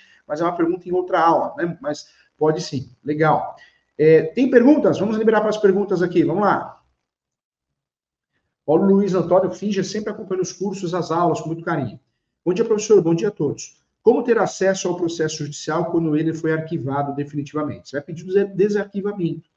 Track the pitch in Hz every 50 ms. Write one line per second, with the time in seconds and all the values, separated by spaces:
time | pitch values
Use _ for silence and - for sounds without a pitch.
0 | _ _ _ _ _ - 151 151 175 175 175 170 170 165 180 180 - 175 175 180
1 | - - 185 170 160 175 160 135 - - - 143 170 170 151 - 135 147 151 -
2 | - _ _ _ _ _ _ _ 151 156 156 160 165 - 147 127 - - - _
3 | _ 139 151 151 160 156 139 117 - - - - - _ _ _ _ _ _ -
4 | 151 156 160 156 156 - - 226 269 247 262 240 233 277 302 277 - 185 147 -
5 | 190 220 220 214 220 220 214 208 208 214 - - - 190 185 202 196 190 196 165
6 | 180 165 - 175 147 135 160 196 208 190 127 - - - - _ _ _ _ _
7 | _ _ _ _ _ _ _ _ _ _ _ _ _ _ _ _ _ _ _ _
8 | _ _ _ _ _ _ _ _ _ _ _ _ _ - 151 180 202 196 196 196
9 | 202 185 175 180 - - 175 196 - 170 - - 190 214 196 190 175 - - 208
10 | - 214 202 - 220 - 185 185 175 - - - 185 208 190 - 180 165 175 180
11 | 156 - 160 175 175 165 156 - - 156 165 - - 180 165 151 131 110 - -
12 | _ _ _ _ _ _ _ _ _ 170 185 220 233 233 220 208 208 - 214 190
13 | 160 165 165 165 160 - - - 156 135 113 - - - _ _ _ _ _ _
14 | _ 214 254 285 - 254 226 220 190 - - - 190 190 190 190 - 175 165 175
15 | 175 160 - - 156 156 - - 147 139 - - - - 156 170 170 170 175 165
16 | 165 160 151 151 160 160 156 - - 160 160 156 160 - 175 147 127 135 135 143
17 | 139 139 131 143 143 143 - 147 143 - - 151 151 143 - - - - - 147
18 | - - 165 165 175 185 185 202 202 196 190 175 196 208 202 208 190 - - 202
19 | 190 208 202 196 170 160 147 160 - _ _